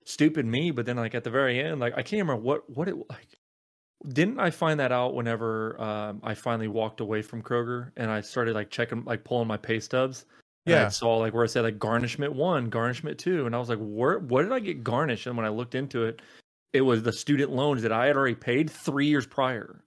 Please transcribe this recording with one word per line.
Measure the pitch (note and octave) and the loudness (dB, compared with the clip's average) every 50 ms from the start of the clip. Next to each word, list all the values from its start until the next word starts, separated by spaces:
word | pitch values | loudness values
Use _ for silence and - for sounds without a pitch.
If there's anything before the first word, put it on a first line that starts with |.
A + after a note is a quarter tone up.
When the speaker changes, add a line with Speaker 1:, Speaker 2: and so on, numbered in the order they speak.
| _ | _
Speaker 1:
stupid | - - - D3 D#3 D#3 D#3 B2+ | -14 2 4 4 4 4 2 0
me. | A2+ A#2 C3+ E3 F3 | 0 0 0 0 0
But | D3 A#2+ A#2 | 0 -2 -2
then, | B2 A#2+ | -2 -2
like, | A#2+ A#2 A2 A#2 | -2 -2 -2 -4
at | A#2+ - | -4 -4
the | B2 | 0
very | A2+ C3+ C#3 B2+ A#2+ B2+ | 0 2 2 2 2 0
end, | C#3+ D#3+ D#3+ C#3 | -2 -2 -2 -2
like, | A#2+ A#2+ - | -2 -2 -2
I | C3+ B2 | -4 -4
can't | - G#3 G#3+ | -2 -2 0
remember | F#3+ D#3+ C3 G#2+ A2 | 0 0 0 0 0
what, | B2+ D3 - - - | 0 0 -2 -2 -8
what | B2 B2+ F3 | -6 -6 -4
it, | G3 F3 - - - | -4 -4 -8 -10 -12
like, | A#2 - - _ - _ _ _ _ _ _ _ _ _ _ _ _ _ - | -16 -18 -18 _ -20 _ _ _ _ _ _ _ _ _ _ _ _ _ -14
didn't | C#3+ B2+ C3+ E3+ G#3 C4 C#4 | -4 2 2 2 2 2 0
I | G#3 E3+ | 0 0
find | D#3 - F3 D#3+ D#3 D3 | 0 0 0 0 2 2
that | C3+ B2 | 2 2
out | B2 B2 B2 B2+ C3+ | 2 2 2 0 0
whenever, | B2+ A#2 A#2 A2+ G#2+ A#2 A2+ A2 A2 A2 A2 - - | -2 -2 -2 -2 0 -2 -2 -2 -2 -4 -6 -6 -6
um, | A2+ G#2+ G#2+ G#2+ G#2+ G#2 G2+ G#2 - | -4 -4 -4 -4 -4 -6 -8 -8 -6
I | A2+ G#2+ | -6 -6
finally | - - B2 A#2 A2+ A2 | -4 -2 -2 -2 0 -2
walked | G#2+ G2+ A2+ A2 G#2+ - - | -2 -2 -2 -2 -2 -4 -6
away | A#2 G2+ A2 G#2+ G#2+ | -4 -2 -2 -4 -4
from | - - A#2 | -6 -10 -12
Kroger | A2+ - B2 A#2+ A#2+ A#2+ B2 A#2+ B2 - - | -4 -2 0 0 0 -2 -6 -6 -8 -10 -8
and | - A#2 A2 | -6 -4 -2
I | A2 G#2+ | -2 -2
started, | G2+ - - B2+ A#2 A2+ A2 | -4 -4 -2 -2 0 0 0
like, | G#2+ G#2 - | -2 -4 -4
checking, | - - A#2+ A#2 B2 A#2 A#2 | -2 -2 -2 -2 -2 -6 -4
like, | A#2+ A#2 G#2+ - | -4 -6 -6 -2
pulling | - B2 A#2+ A#2 | -2 0 0 0
my | A2+ G#2+ | 0 -2
pay | G#2 - - A2+ A2 | -4 -2 -2 -2 -2
stubs? | - - - B2+ C3 C3 C3 - - _ _ - _ _ _ _ _ | -2 0 0 0 0 0 -4 -10 -18 _ _ -20 _ _ _ _ _
And | E3 E3+ | 4 6
Speaker 2:
Yeah. | D3+ A#2 | 6 6
Speaker 1:
I | G#2 | 4
saw, | G2 - A#2+ A#2 A#2 | 0 2 2 4 4
like, | A2+ A2+ A2+ G#2+ | 4 2 2 2
where | A#2 A#2 | 2 2
it | A2 | 4
said, | - B2 A2+ | 4 2 2
like, | A2+ G#2+ G2+ | 2 0 0
garnishment | - A2 A2+ A#2+ A#2+ A#2 - - C#3+ C#3+ C#3+ | 0 2 2 2 0 -2 -4 -4 -4 -4 0
one, | C3 D#3 F#3 F3 C#3 A#2+ A2+ | 0 0 2 2 0 0 0
garnishment | G#2 A#2 A#2 B2 B2 A#2+ - D3+ - | 0 0 0 0 -2 -4 -6 -8 -8
two. | - - F3 F#3 E3 C3+ | -4 -2 0 0 2 0
And | A#2 A#2 | 0 -2
I | |
was | A#2+ B2 A#2 | -2 -2 -2
like, | A#2 G#2 | -2 -4
"Where, | A2 G#2 G#2+ A2 A#2+ D3+ F#3 - | -4 -6 -2 2 2 2 2 0
what | F3 B2 B2 C3 E3 | 0 2 2 2 4
did | G#3 | 2
I | C4 C4 | 0 -2
get | G#3+ G3 D#3+ C#3 A#2 | -2 -4 -6 -4 -2
garnished?" | - A#2 C3 D#3+ D3 A#2 G#2 - | 0 0 2 2 0 -2 -2 -4
And | B2+ B2 | -6 -4
when | A#2 A2 | -2 -2
I | G#2+ | -2
looked | G#2+ A2+ B2 A#2+ - | -2 -4 -4 -4 -4
into | C3 C#3 C#3 - A#2+ A2+ | -4 -4 -2 -2 0 0
it, | A2 A2+ - - - - - _ _ _ _ _ _ - | 0 -2 -8 -18 -20 -20 -20 _ _ _ _ _ _ 2
it | C3+ | 4
was | C3+ C3 A#2+ A2+ | 6 6 4 4
the | A2+ A#2+ - | 4 0 -2
student | - - - D3 C3+ C#3+ C#3+ | -2 0 0 2 2 2 0
loans | C#3 B2+ C#3 D3 C#3+ A#2+ | 0 2 2 2 2 2
that | A2 A2 | 0 0
I | A2 A2+ B2 | 2 4 4
had | C#3+ C#3+ | 4 4
already | C3+ C#3 B2+ A2+ | 4 2 2 0
paid | - - B2+ B2 C#3 D#3+ D3+ | -2 -2 0 2 2 2 0
three | - - - - C#3 C#3 C#3+ | -4 -6 -6 -2 0 2 2
years | D3 D3+ C#3 A2+ | 4 4 2 0
prior. | - - - C3 C3 B2+ G#2+ A2 - - - _ | -2 -2 0 0 0 0 -4 -8 -12 -16 -20 _